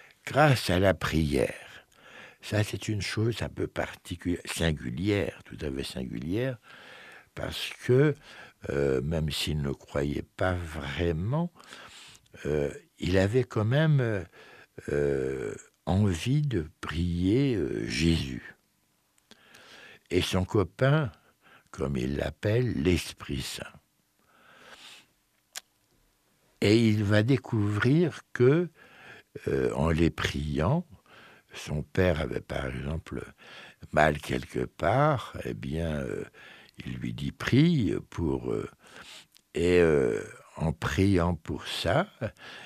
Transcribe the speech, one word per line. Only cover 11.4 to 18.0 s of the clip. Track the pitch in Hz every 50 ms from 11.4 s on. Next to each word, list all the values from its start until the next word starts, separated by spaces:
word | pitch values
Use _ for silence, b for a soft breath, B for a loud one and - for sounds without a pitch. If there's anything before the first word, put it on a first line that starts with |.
| 175 180 _ B B B B B B B B B B B B B B _ - - -
euh, | 71 76 76 71 71 - - - _ _ -
il | - - 92 95
avait | 95 101 113 127 120
quand | - - 113 107
même, | 110 127 147 160 160 147 135 123 113 107 95 - - B B B B B B B B - - - -
euh, | - 73 71 71 69 67 65 65 67 65 58 52 50 - - _ _ _ -
envie | - 90 98 107 101 87 80 - 120 135 151 151
de | 143 120 87 78 78 - -
prier, | - - 76 80 87 87 85 87 90 92 107 131 143 139 120
euh, | 95 73 62 53 52 53
Jésus. | 57 - 69